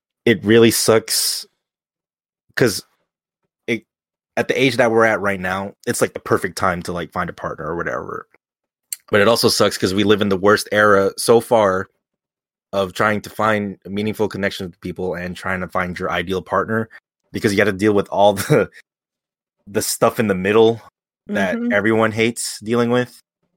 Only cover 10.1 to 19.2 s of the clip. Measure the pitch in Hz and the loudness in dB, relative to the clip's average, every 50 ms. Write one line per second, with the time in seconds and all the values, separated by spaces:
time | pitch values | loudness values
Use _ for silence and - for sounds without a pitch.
10.1 | 107 98 107 101 98 90 92 101 98 - - - 101 104 107 104 101 98 98 95 | 2 2 2 0 0 2 4 4 4 2 2 -2 0 2 4 4 4 4 2 0
11.1 | - - - - 117 117 117 - 127 113 107 98 92 95 95 - _ _ _ _ | -2 -2 2 4 4 4 4 2 2 2 2 2 0 -2 -6 -8 _ _ _ _
12.1 | _ _ _ _ _ _ _ _ _ _ _ _ - 101 98 92 90 - 110 107 | _ _ _ _ _ _ _ _ _ _ _ _ -4 -4 -4 -2 -2 0 0 0
13.1 | 107 101 - - - - 107 110 110 104 104 101 92 - - 92 95 101 104 110 | 0 -2 -6 -8 -6 -2 -2 0 0 0 -2 -6 -10 -12 -14 -10 -8 -6 -4 -4
14.1 | 101 - 107 95 - 98 98 98 - - 98 87 82 _ - 92 85 - 92 92 | -2 -2 -4 -4 -4 -4 -6 -6 -6 -6 -10 -12 -12 _ -12 -10 -8 -8 -6 -6
15.1 | 85 85 87 90 90 - - 95 95 92 92 87 - 95 92 90 87 82 92 - | -6 -6 -8 -10 -10 -8 -6 -6 -6 -6 -6 -6 -4 -4 -4 -4 -6 -6 -6 -4
16.1 | 82 90 90 90 95 92 85 - 95 98 90 78 113 110 110 - - - _ _ | -4 -4 -4 -4 -6 -6 -4 -4 -2 -2 -2 -2 -2 -4 -4 -6 -10 -20 _ _
17.1 | _ _ _ _ - 98 - 113 101 98 104 104 98 92 101 107 101 101 92 - | _ _ _ _ -6 -2 -2 0 2 2 2 2 0 2 2 2 2 2 0 0
18.1 | - 92 101 104 101 98 98 - 151 117 92 - _ - - _ _ _ _ _ | 0 2 4 4 4 2 0 0 2 2 2 0 _ -18 -20 _ _ _ _ _
19.1 | _ _ | _ _